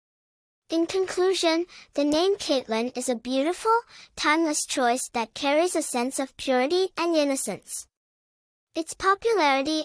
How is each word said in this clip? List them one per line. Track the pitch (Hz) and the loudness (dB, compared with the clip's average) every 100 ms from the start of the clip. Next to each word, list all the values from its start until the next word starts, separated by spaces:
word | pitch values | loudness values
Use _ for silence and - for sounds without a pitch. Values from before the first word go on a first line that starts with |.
| _ _ _ _ _ _ - | _ _ _ _ _ _ -4
In | 330 330 | -2 0
conclusion, | 381 370 - 370 349 339 330 349 - - | -2 -2 0 2 2 2 0 -2 -10 -8
the | - | -2
name | 294 302 370 403 | 0 2 2 0
Caitlin | - 269 - 220 240 247 | -2 -2 0 -2 -2 -4
is | 254 | -4
a | |
beautiful, | 233 247 262 302 359 440 466 - - - - | -4 -2 0 0 0 2 0 0 -14 -18 -4
timeless | 320 311 330 302 | 0 2 2 -2
choice | - - 240 254 - | -4 0 0 0 -4
that | 240 220 | -6 -6
carries | - 285 302 359 349 | -4 0 2 2 0
a | |
sense | - 247 247 - | -2 -2 -2 -4
of | 269 - | -6 -6
purity | - 254 269 359 381 - | -2 0 2 0 0 -2
and | 339 | 0
innocence. | 330 285 269 - 180 - - - _ _ _ _ _ _ _ _ | 2 2 0 -4 -6 -8 -10 -10 _ _ _ _ _ _ _ _
Its | 330 320 | -8 -6
popularity | - 381 403 453 427 294 269 277 311 | -2 0 2 2 4 4 2 0 -2